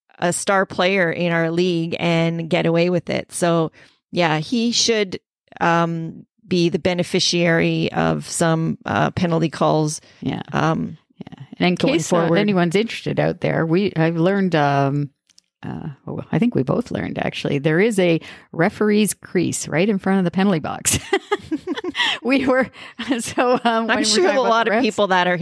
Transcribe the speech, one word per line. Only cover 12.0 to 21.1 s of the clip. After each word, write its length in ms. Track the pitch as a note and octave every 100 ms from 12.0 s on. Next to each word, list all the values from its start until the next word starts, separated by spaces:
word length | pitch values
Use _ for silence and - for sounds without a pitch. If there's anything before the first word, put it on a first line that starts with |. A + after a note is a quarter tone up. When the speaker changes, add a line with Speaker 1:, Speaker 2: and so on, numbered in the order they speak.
| -
Speaker 2:
uh, 100 | F3
Speaker 1:
forward. 160 | E3 F3
Speaker 2:
anyone's 360 | G#3 F#3 F3 G3
interested 440 | A#3 - D3+ D3
out 180 | D3+ E3
there, 240 | D3 D3 E3
we, 280 | F3 G#3 -
I've 220 | D#3+ E3+
learned, 360 | F3 G3 F#3 E3
um, 560 | C#3+ C#3 C#3 C#3+ C#3+ _ _ _ _ _
uh, 260 | - - D#3+ C3+ -
oh, 160 | - -
I 80 | -
think 160 | A#3+ C#3
we 80 |
both 260 | C3 - -
learned, 300 | - F2 -
actually, 400 | - - - C#3+
there 200 | D#3 D#3+
is 200 | A3+ F#3+
a 200 | F3 D#3+ - - -
referee's 600 | - F3 - G#3+ G#3 G#3
crease 540 | - - F#3 D#3+ - -
right 200 | D3 G#3
in 120 | F#3+
front 180 | F#3+ G3
of 60 | F3
the 60 |
penalty 280 | F#3 G3+ D#3+
box. 380 | - - - -
<laughs> 40 | -